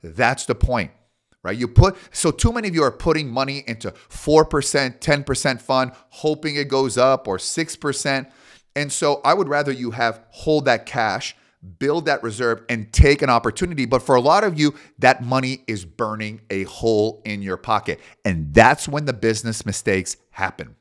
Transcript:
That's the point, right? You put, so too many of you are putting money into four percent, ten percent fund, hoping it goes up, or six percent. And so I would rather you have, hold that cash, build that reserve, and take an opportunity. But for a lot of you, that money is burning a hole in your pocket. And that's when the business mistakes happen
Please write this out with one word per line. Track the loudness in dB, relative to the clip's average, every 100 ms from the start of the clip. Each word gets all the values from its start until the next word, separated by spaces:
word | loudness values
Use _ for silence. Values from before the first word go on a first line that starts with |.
That's | -12 0 0 0
the | -4 -2
point, | 0 0 -4 _ _ _ _ _
right? | -8 -4
You | 2
put, | 6 6 4 -14
so | -2 -2
too | 0 0
many | 0 -2
of |
you | 0
are | 0
putting | 0 -2 -2 -2
money | -4 -4 -6 -10
into | -10 -10 -12 _
four | -10 4 4
percent, | 4 0 0 0 -2 -4
ten | -2 -2
percent | 0 -4 -2 -4
fund, | -2 -2 -2 -6 _
hoping | -4 -2 -2 -4 -4
it | -2
goes | 0 0 2
up, | 2 2 -2
or | -6
six | -6 -6 -6 -6
percent. | -6 -4 -4 -4 -6 _ -20 -20 _
And | -8 -6
so | -2 0 2
I | 2
would | 2 2
rather | -2 -2
you | -4 -6
have, | -2 -2 -2 _
hold | -8 0 0
that | 2 0
cash, | -2 -4 -2 -2 -8 -14 _ _ -20 -6
build | -2 -2 0
that | -2
reserve, | -4 -2 -2 -2 -4
and | -6 -2
take | 6 6 6
an | 2
opportunity. | 2 0 -4 -6 -4 0
But | 0
for | 4 2
a |
lot | 4 2
of | 2 0
you, | 0 -2 -20 2
that | 2 4
money | 0 -2 -2 -8 -8
is | -8
burning | -10 -6 -6 -4 -8 -12 _
a | -6
hole | -6 -2 2 2 2 -2
in | -10 -8
your | -6 -6
pocket. | -2 -2 -2 -8 -10 _
And | -4 -2 2
that's | 6 6 6 -2
when | -4
the | -4
business | -2 -2 -2 -4 -8
mistakes | -8 -6 -2 -2 -2 -12 _
happen | -8 -8 -6 -18 -18